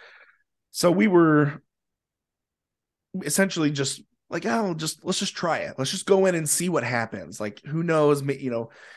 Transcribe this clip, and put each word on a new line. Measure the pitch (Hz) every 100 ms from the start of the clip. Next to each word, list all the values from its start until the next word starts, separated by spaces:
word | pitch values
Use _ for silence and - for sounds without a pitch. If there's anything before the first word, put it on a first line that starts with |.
| - - - _ _ _ _
So | - 175
we | 175 214
were | 175 165 151 147 - _ _ _ _ _ _ _ _ _ _ _ _ _ _ _ 185
essentially | 147 147 196 175 151
just | 143 139 - - _ -
like, | 170 185
"Oh, | 233 202
just, | 160 156 -
let's | - 185
just | 202
try | - 175 135
it. | 78 -
Let's | 135
just | 190 -
go | 190 190
in |
and | 175 151
see | - 175
what | 156
happens. | 120 120 113 101 80 101
Like, | 107 104 -
who | 156
knows? | 165 160 147 143
May-, | 139 139
you | 135
know, | 117 113 - -